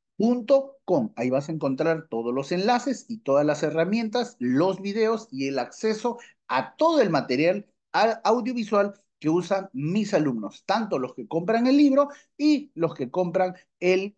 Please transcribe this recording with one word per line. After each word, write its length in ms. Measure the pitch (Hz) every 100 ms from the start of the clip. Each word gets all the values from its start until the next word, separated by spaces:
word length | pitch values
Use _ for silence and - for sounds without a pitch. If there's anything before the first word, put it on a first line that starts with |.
| _ -
punto 600 | 220 247 214 269 269 - -
com. 260 | 165 110
Ahí 140 | - 127
vas 220 | 131 143
a 20 |
encontrar 560 | 160 139 131 156 165 -
todos 240 | 113 117
los 180 | 127 135
enlaces 540 | 180 196 247 277 247 -
y 120 | 220
todas 260 | - 139
las 180 | 151 147
herramientas, 760 | 156 156 170 220 226 240 233 -
los 420 | 123 131 185 190
videos 480 | 196 208 220 220 -
y 180 | 135 135
el 100 | 135
acceso 580 | 123 - 220 214 240 240 - _ -
a 260 | 254 - -
todo 260 | 320 320
el 80 | 208
material 560 | 147 120 127 165 202 - _ _
a-, 300 | 175 220 220
audiovisual 720 | 196 240 233 247 208 208 202 - _ _
que 100 | 151
usan 400 | 170 175 196 185
mis 400 | 131 151 208 202
alumnos, 500 | - 151 117 98 -
tanto 340 | - 208 214 156
los 160 | 127
que 140 | - 107
compran 380 | 160 175 226 247
el 100 | 285
libro 320 | 294 269 285 - _ -
y 320 | 294 285 -
los 200 | - 165
que 160 | - 123
compran 460 | 175 180 180 185 180 _ _
el 380 | 180 185 202